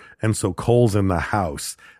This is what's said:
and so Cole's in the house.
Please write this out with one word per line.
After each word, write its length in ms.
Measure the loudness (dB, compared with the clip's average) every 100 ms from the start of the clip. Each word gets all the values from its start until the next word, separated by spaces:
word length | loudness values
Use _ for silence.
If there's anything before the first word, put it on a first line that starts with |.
| -14 -6
and 160 | -4 -2
so 160 | -4
Cole's 440 | -2 2 4 4 2
in 100 | 0
the 120 | -2
house. 560 | -2 -2 -2 -6 -12 -14 -20